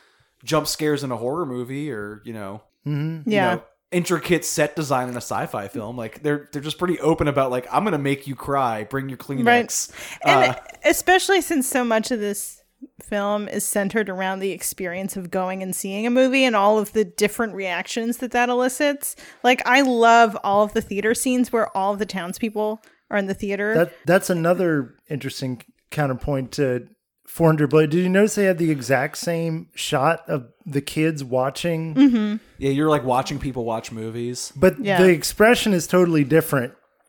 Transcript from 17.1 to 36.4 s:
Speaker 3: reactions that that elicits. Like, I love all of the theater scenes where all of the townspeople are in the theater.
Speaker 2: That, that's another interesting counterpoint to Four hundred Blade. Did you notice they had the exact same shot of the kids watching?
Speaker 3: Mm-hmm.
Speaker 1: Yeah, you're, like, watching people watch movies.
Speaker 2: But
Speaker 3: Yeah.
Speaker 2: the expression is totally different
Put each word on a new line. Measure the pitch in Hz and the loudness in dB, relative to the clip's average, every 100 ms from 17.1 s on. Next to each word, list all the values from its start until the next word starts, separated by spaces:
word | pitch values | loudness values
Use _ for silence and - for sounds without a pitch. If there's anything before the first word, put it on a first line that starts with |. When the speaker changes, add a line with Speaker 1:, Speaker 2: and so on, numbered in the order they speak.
| - 202 - 226 190 | 0 0 0 -4 -4
Speaker 3:
reactions | 190 170 185 - 226 240 | -4 -4 -4 -4 -4 -4
that | 240 | -2
that | 247 247 | 0 2
elicits. | 247 254 - 294 277 - - - - | 2 0 0 0 -2 -6 -12 -18 0
Like, | 247 254 - | 2 2 4
I | 262 | 4
love | 269 240 226 233 233 196 | 4 6 8 8 6 2
all | 196 202 | 0 2
of | 208 | 2
the | 220 | -2
theater | - 196 208 | -4 0 0
scenes | 247 262 247 247 | 0 0 0 0
where | 233 214 - | 0 -2 -2
all | 190 | -2
of | 208 | -2
the | 208 | -4
townspeople | 190 175 - 226 208 214 220 _ _ - | -6 -8 -6 -4 -2 -4 -4 _ _ -6
are | 208 | -4
in | 196 | -4
the | |
theater. | 190 202 196 208 220 | -4 -6 -4 0 2
Speaker 2:
That, | 170 - - | 0 -2 2
that's | 185 - | 2 2
another | 175 165 180 180 151 123 _ - | 0 2 2 2 0 -2 _ -10
interesting | 147 135 - 135 123 - _ - | -8 -8 -8 -8 -8 -14 _ -10
counterpoint | - 143 127 - 139 127 | -4 -2 -2 -4 -4 -4
to | - 139 123 - _ _ _ - | -2 -2 -2 -6 _ _ _ -10
Four | - 165 | 2 4
hundred | 156 143 | 4 4
Blade. | 156 156 | 4 4
Did | 165 | 2
you | 185 | 2
notice | 185 208 208 | 4 4 4
they | |
had | 190 175 | 2 2
the | 165 | 0
exact | 147 120 131 151 - | 0 0 0 0 -6
same | - 165 165 160 170 | -4 -2 -2 -4 -8
shot | - - 143 139 135 - | -10 -4 0 2 0 -2
of | 156 117 _ - | -6 -6 _ -8
the | 139 | -6
kids | 139 156 156 151 | -4 -2 0 -2
watching? | 131 127 131 - 175 165 160 160 | -2 -2 -2 -2 -4 -4 -2 4
Speaker 3:
Mm-hmm. | 277 233 214 214 - - | 6 4 0 -4 -10 -6
Speaker 1:
Yeah, | 135 | -2
you're, | 139 156 | 2 2
like, | 147 127 | 2 2
watching | 123 131 143 | 0 0 -4
people | 139 127 117 | -6 -6 -4
watch | 113 - | -6 -6
movies. | 113 110 113 120 123 - 139 | -10 -8 -8 -8 -8 -12 2
Speaker 2:
But | 185 185 | 2 2
Speaker 3:
Yeah. | 202 185 | 0 4
Speaker 2:
the | 185 | 6
expression | 165 - - 214 240 220 | 4 0 4 4 4 2
is | 180 - | 0 2
totally | 180 175 160 135 | 4 4 4 4
different | 160 | 2